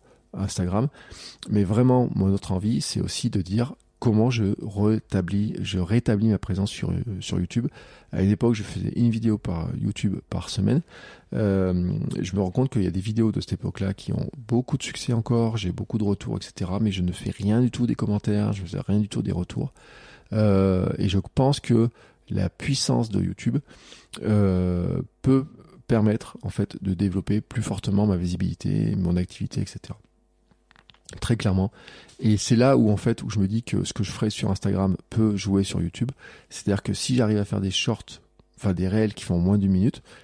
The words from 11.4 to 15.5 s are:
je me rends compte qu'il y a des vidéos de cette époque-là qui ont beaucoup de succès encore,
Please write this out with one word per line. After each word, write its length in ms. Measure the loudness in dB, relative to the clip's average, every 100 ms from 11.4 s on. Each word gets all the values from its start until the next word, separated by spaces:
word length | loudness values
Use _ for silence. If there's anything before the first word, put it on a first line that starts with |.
| 0 2 2 0 0 -2 -4 -4
je 160 | -4 -2
me 60 |
rends 80 | 0
compte 220 | 0 0
qu'il 100 | 2
y 60 | 0
a 40 |
des 80 | 0
vidéos 320 | -2 2 2
de 100 | 0
cette 120 | -4
époque-là 400 | -4 -6 -4 -4
qui 180 | -4 -4
ont 180 | -4 -4 -8
beaucoup 400 | -2 -2 0 -4
de 80 |
succès 300 | -4 -8 -2
encore, 420 | -2 0 2 2